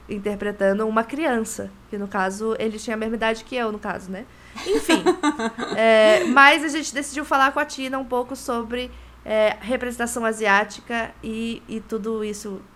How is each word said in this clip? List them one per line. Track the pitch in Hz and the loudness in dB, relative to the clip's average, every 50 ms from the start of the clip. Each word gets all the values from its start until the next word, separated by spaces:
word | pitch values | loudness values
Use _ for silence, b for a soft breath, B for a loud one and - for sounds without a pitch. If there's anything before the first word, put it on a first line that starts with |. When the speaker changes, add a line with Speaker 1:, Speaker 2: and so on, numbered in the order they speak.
| - - | -12 -10
Speaker 1:
interpretando | - 202 196 208 208 196 202 208 202 202 196 196 196 208 220 | -8 -6 -4 -4 -4 -4 -4 -4 -2 2 2 2 2 2 0
uma | 220 220 233 226 | 0 0 0 0
criança, | 233 285 285 330 294 247 226 220 - - - 202 196 196 - - - | -2 -2 -2 0 0 0 0 -2 -4 -6 -8 -10 -10 -12 -16 -16 -12
que | 214 202 | -10 -8
no | 202 | -8
caso, | 196 208 202 185 190 196 208 220 220 220 - | -6 -4 -2 -2 -2 -2 -4 -4 -4 -2 -2
ele | 220 220 208 214 | -2 -4 -4 -6
tinha | - 247 220 | -6 -6 -4
a | 214 | -4
mesma | 220 220 233 | -4 -4 -4
idade | 220 226 220 226 226 - | -2 0 -2 -2 -2 -6
que | - 262 | -8 -4
eu, | 247 240 220 208 | -4 -2 -2 -4
no | 208 | -6
caso, | 202 208 175 185 185 180 | -6 -6 -8 -8 -8 -10
né? | 190 190 247 - B B B B B B - | -10 -10 -12 -14 B B B B B B -4
Enfim, | - 403 440 - - 320 196 311 359 349 - - 294 302 - | 0 0 0 2 4 2 4 4 2 2 2 2 -2 0 0
Speaker 2:
<laughs> | 226 226 - - - - - | -2 -6 -4 -6 -8 -4 0
Speaker 1:
é, | 208 220 226 220 220 214 214 214 - - | 4 6 6 8 8 8 8 8 6 4
mas | 233 247 277 277 285 311 311 302 | 4 6 8 10 10 8 6 2
a | 320 | -2
gente | 277 320 277 - 214 | -2 -4 -4 -4 -4
decidiu | 277 294 - 254 294 285 | -6 -6 -6 -6 -8 -4
falar | - 285 269 269 277 277 | 0 2 4 4 4 2
com | 302 | 0
a | 294 | -2
Tina | 294 - 269 262 262 269 269 | -4 -4 -6 -6 -4 -4 -4
um | 269 | -4
pouco | 233 254 247 247 247 - | -2 -2 -2 -2 -4 -6
sobre, | - - - 240 233 226 220 240 247 247 247 B B B B B B B | -8 -6 -4 -4 -4 -4 -4 -6 -6 -6 -8 B B B B B B B
é, | 214 214 214 214 208 - - | -2 2 2 4 2 2 -2
representação | 185 208 262 240 247 247 240 240 240 240 - 247 226 | -4 -4 -4 -4 -4 -4 -4 -4 -4 -4 -4 -2 -2
asiática | 220 220 220 220 202 196 202 214 202 - - - - 233 233 226 - - - - | -2 -2 0 2 4 4 4 2 0 -6 -14 -10 -6 -6 -4 -6 -6 -10 -12 -10
e, | 220 220 226 226 233 226 - - - | -8 -6 -6 -4 -6 -6 -8 -8 -10
e | 214 220 | -10 -10
tudo | 196 - 226 220 202 226 226 220 214 | -8 -6 -6 -6 -4 -4 -4 -4 -4
isso | 208 208 208 - 208 196 185 - - _ | -6 -6 -8 -10 -10 -12 -12 -14 -18 _